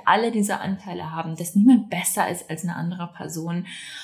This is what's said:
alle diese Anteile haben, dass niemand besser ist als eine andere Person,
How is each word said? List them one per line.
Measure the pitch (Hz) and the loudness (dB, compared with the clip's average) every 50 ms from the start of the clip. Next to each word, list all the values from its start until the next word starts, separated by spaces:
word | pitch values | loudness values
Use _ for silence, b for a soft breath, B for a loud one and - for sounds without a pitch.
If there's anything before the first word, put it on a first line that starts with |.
| - | 4
alle | - 180 208 226 233 | 4 4 6 4 2
diese | 220 214 202 202 190 - | 2 0 0 0 0 -4
Anteile | - - 196 190 - 190 175 180 170 156 | -2 -4 -4 -6 -6 -10 -10 -8 -8 -8
haben, | 160 165 165 160 160 | -6 -6 -6 -6 -6
dass | - 175 170 - | -6 -8 0 4
niemand | 202 208 254 262 214 - - | 6 8 8 8 8 4 0
besser | - 175 180 - - 214 185 - | -6 -4 -2 -2 0 0 0 0
ist | 175 175 - - | -2 -6 -8 -10
als | 160 160 - | -10 -6 -6
eine | 175 170 | -6 -4
andere | 151 165 170 180 180 175 170 - | -4 -4 -4 -4 -6 -8 -10 -10
Person, | - - 160 165 165 160 170 170 175 175 B B B B B B B | -12 -10 -8 -8 -8 -6 -4 -4 -4 -6 B B B B B B B